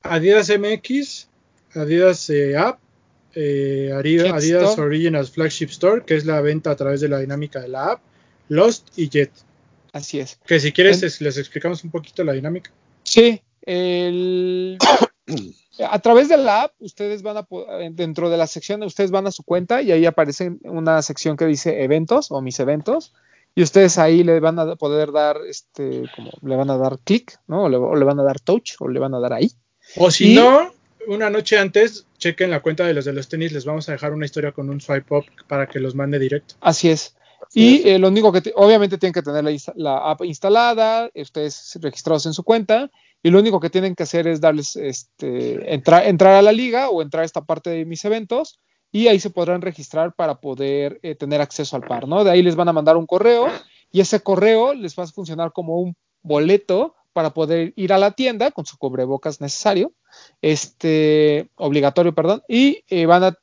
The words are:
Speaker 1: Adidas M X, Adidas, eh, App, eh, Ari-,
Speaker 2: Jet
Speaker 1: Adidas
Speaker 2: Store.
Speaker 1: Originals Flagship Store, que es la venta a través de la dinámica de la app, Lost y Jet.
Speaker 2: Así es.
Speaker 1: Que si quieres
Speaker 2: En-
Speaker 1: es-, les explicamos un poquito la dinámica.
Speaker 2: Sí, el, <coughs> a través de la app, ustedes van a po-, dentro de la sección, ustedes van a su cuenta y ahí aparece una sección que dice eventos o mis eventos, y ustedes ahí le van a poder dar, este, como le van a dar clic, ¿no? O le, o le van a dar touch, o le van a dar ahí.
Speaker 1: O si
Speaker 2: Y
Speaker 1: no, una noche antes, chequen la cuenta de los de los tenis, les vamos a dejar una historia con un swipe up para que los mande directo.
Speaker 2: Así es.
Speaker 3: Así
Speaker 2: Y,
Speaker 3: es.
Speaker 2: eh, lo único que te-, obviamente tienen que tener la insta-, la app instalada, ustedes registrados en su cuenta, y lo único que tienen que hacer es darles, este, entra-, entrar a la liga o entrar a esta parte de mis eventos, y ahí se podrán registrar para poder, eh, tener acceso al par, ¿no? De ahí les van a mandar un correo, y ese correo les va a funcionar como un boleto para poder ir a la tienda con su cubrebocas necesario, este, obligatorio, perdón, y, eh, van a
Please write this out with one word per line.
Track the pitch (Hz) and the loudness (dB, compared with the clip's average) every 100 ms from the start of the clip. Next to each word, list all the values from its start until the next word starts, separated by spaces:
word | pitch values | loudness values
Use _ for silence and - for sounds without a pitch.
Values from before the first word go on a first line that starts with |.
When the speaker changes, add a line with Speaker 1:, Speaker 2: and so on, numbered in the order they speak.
Speaker 1:
Adidas | 175 165 170 214 190 | -4 -2 4 2 4
M | 208 208 | 0 0
X, | 214 - 269 277 - - _ _ _ _ 160 | -6 -4 -6 -6 -14 -20 _ _ _ _ -10
Adidas, | 151 165 185 170 - | -2 4 4 2 -2
eh, | 147 143 143 | -2 0 0
App, | 214 - _ _ _ _ _ 165 | -2 -4 _ _ _ _ _ -8
eh, | 147 139 139 139 135 | -4 -4 -4 -4 -6
Ari-, | 139 143 165 | -6 0 2
Speaker 2:
Jet | 175 | 2
Speaker 1:
Adidas | 165 156 175 190 | 0 0 2 2
Speaker 2:
Store. | 214 147 | 0 -2
Speaker 1:
Originals | 151 165 156 135 | 0 -2 -2 -4
Flagship | - 156 - 156 | -4 -4 -4 -10
Store, | - 180 226 | -2 0 0
que | - 156 | 0 -2
es | 151 | 0
la | 151 | -2
venta | 147 156 156 | -2 -2 -4
a | 143 | -4
través | 139 139 | -2 -2
de | 147 | -2
la | 139 | -4
dinámica | 135 139 147 139 | -6 -8 -10 -12
de | 127 | -12
la | 131 147 | -8 -6
app, | - _ _ _ _ _ | -6 _ _ _ _ _
Lost | 151 214 226 _ - | 2 2 2 _ -8
y | 160 | -4
Jet. | 147 139 _ _ _ _ _ _ | -2 -2 _ _ _ _ _ _
Speaker 2:
Así | 151 147 143 | -16 -10 -10
es. | 131 - - | -10 -16 -2
Speaker 1:
Que | 165 | 0
si | 143 | 0
quieres | 147 185 185 | 2 2 2
Speaker 2:
En- | 185 | -2
Speaker 1:
es-, | - | -6
les | 147 135 | -8 -6
explicamos | 135 151 170 175 | -10 -8 -8 -8
un | 170 | -10
poquito | 165 156 - | -12 -12 -6
la | 165 | -4
dinámica. | 135 147 180 - _ _ _ | -4 -6 -10 -12 _ _ _
Speaker 2:
Sí, | - - 233 220 _ _ | 2 6 6 4 _ _
el, | - 180 180 175 180 180 185 180 180 185 185 185 - - - _ - | -8 -4 -2 -2 -2 -4 -2 -2 -2 -4 -6 -2 2 2 2 _ -12
<coughs> | 147 92 - _ - 226 | -10 -10 -20 _ -10 -4
a | 208 | -2
través | 233 233 285 | 6 6 6
de | 320 | 4
la | 262 208 | 4 0
app, | 285 _ | -2 _
ustedes | 214 _ 208 208 | -20 _ -8 -8
van | 196 214 | -10 -12
a | |
po-, | 196 185 190 190 170 | -12 -14 -12 -12 -12
dentro | 165 170 151 170 | -8 -8 -4 -2
de | 170 | 0
la | 160 | -2
sección, | - - 208 | -4 -10 -8
ustedes | 208 - 196 | -8 -4 -2
van | 190 196 | -2 -4
a | |
su | - | -8
cuenta | - 175 180 240 | -4 -4 -2 -2
y | 262 | 2
ahí | 165 165 | 2 2
aparece | 160 151 143 180 175 | 2 -2 -2 -8 -8
una | - 165 160 160 | -10 -4 0 0
sección | 147 143 160 147 | -2 -6 -6 -2
que | 165 | 0
dice | 147 170 123 | 0 -2 -4
eventos | 131 156 160 247 294 | 0 0 2 -2 -2
o | 139 | -8
mis | 131 123 | -8 -4
eventos, | 131 151 156 294 - _ _ _ _ | -4 -2 -2 -6 -6 _ _ _ _
y | - | -2
ustedes | 170 196 190 175 | 2 4 4 4
ahí | 160 165 | 4 4
le | 175 165 | 4 2
van | 160 165 | 2 -2
a | 160 170 | -6 -4
poder | 147 147 151 | -4 -2 -2
dar, | 147 151 151 - | 0 0 -2 -8
este, | 147 _ - 139 127 127 - | -16 _ -10 -8 -8 -10 -14
como | 117 - | -20 -16
le | 139 131 | -6 -4
van | 139 | -2
a | 131 | -2
dar | 131 131 | -2 -4
clic, | - 214 - - _ | -2 -2 -2 -20 _
¿no? | 165 | -2
O | 185 | 0
le, | 127 | 0
o | 123 151 | 0 0
le | 139 | 0
van | 143 | 0
a | |
dar | 139 135 | -2 -4
touch, | - 208 - - | -4 -4 -4 -12
o | 131 | -10
le | 127 | -6
van | 135 | -6
a | 127 | -6
dar | 123 | -6
ahí. | 117 233 _ _ _ _ - | -4 -4 _ _ _ _ 2
Speaker 1:
O | 180 | 2
si | 165 202 | 4 8
Speaker 2:
Y | 240 | 8
Speaker 1:
no, | 240 277 359 _ _ _ 220 | 10 8 4 _ _ _ -10
una | 202 220 | -4 -2
noche | 208 214 214 | -2 0 0
antes, | 190 202 226 220 _ _ | 2 2 2 0 _ _
chequen | 175 165 185 | -6 -2 -2
la | 156 | -2
cuenta | 165 156 175 | -2 -2 0
de | |
los | 151 | 0
de | 139 | -2
los | 139 131 | -8 -8
tenis, | 160 165 | -6 -6
les | 147 127 | -6 -8
vamos | 156 156 | -8 -8
a | |
dejar | 143 151 | -8 -8
una | 151 147 | -6 -8
historia | - 147 | -6 -6
con | - 139 | -8 -10
un | 143 | -10
swipe | - 139 135 | -4 -6 -2
up | 143 - _ _ | -4 -4 _ _
para | 143 135 | -6 -4
que | 139 | -6
los | 131 131 | -6 -6
mande | 139 143 | -4 -2
directo. | 131 143 _ - | -2 -4 _ -2
Speaker 2:
Así | - 160 170 | -2 2 0
es. | 156 - _ _ _ - | 0 -4 _ _ _ -6
Speaker 3:
Así | 240 | 4
Speaker 2:
Y, | 233 277 | 6 8
Speaker 3:
es. | 269 | 6
Speaker 2:
eh, | 190 | 4
lo | 190 | 4
único | 202 214 | 4 4
que | 185 | 2
te-, | 196 208 | -2 4
obviamente | 202 220 202 180 | 6 6 4 0
tienen | 185 | -2
que | 175 | -4
tener | 147 151 | -4 -4
la | 151 | -4
insta-, | 147 - - | -4 -10 -8
la | 151 135 | -4 -2
app | 156 156 | -2 -4
instalada, | 180 151 196 220 240 226 220 226 233 | -6 -6 2 4 4 2 0 0 -4
ustedes | - 143 156 151 - - 175 | -10 -12 -8 -8 -8 -18 -12
registrados | 160 - - 156 160 | -12 -8 -2 -2 -2
en | |
su | 156 | -8
cuenta, | - 226 196 220 285 _ _ _ | 0 0 2 0 -2 _ _ _
y | 170 | 4
lo | 185 | 6
único | 220 190 | 6 0
que | 156 | -2
tienen | 185 190 180 | -2 -2 -4
que | |
hacer | 160 170 165 | -4 -2 -2
es | 160 | 2
darles, | 160 151 143 - | 2 0 -4 -8
este, | 147 127 - _ 139 123 123 120 - | -10 -10 -16 _ -8 -6 -6 -8 -6
entra-, | 135 135 170 208 | -2 4 6 6
entrar | 175 190 196 | 4 8 8
a | |
la | 208 | 8
liga | 226 247 233 269 | 4 0 -2 -2
o | 180 | -2
entrar | 147 160 | -4 -4
a | 165 | -4
esta | - | -6
parte | 151 160 170 | -6 -6 -6
de | 165 | -6
mis | 165 165 208 | -8 -8 -4
eventos, | 226 208 240 311 _ _ _ _ | -4 -4 -6 -6 _ _ _ _
y | 208 233 | 0 2
ahí | 202 | 2
se | 208 | 0
podrán | 180 170 180 | -6 -4 -4
registrar | 185 165 143 156 160 | -6 -12 -10 -6 -6
para | - 165 139 | -4 -6 -6
poder, | 143 131 139 139 143 151 | -10 -6 -4 -4 -6 -8
eh, | 165 147 | -14 -12
tener | 143 147 | -6 -4
acceso | 147 - 147 131 | -4 -6 -8 -8
al | |
par, | - 120 135 | -8 -10 -4
¿no? | 175 202 | 0 4
De | |
ahí | 180 | 4
les | 180 165 | 4 2
van | 170 | 0
a | |
mandar | 160 151 165 | 2 4 2
un | 165 | 2
correo, | 180 226 240 247 - _ _ _ | 0 2 2 0 -4 _ _ _
y | 185 | 0
ese | 185 214 | 0 0
correo | - 190 208 220 247 | 0 0 2 2 2
les | 285 185 151 | -2 -8 -10
va | |
a | 175 | -12
funcionar | 180 175 160 165 | -12 -12 -8 -8
como | - 165 170 | -8 -6 -6
un | 180 175 _ _ | -6 -10 _ _
boleto | 165 147 156 196 - 185 311 _ _ | -2 0 4 2 2 -2 -2 _ _
para | - 160 | -4 -4
poder | 160 156 165 165 - | -2 -2 -2 -2 -6
ir | 185 | 0
a | 190 | 2
la | 202 | 2
tienda | 202 262 220 262 | 0 -4 0 -4
con | 233 156 | -4 -14
su | - | -8
cubrebocas | 139 127 127 135 160 139 | -8 -4 -4 -4 -6 -10
necesario, | 143 - 214 190 262 _ _ - - _ | -10 -4 -2 0 -2 _ _ -20 -20 _
este, | 156 151 - _ 165 156 151 151 151 147 - _ | -2 -2 -4 _ 0 2 4 4 2 0 -4 _
obligatorio, | 151 143 139 156 175 | -2 0 2 2 0
perdón, | 165 160 220 _ | 0 -2 -2 _
y, | 196 277 392 _ | 2 2 0 _
eh, | 180 165 | -2 4
van | 175 | 4
a | 185 175 | 4 -2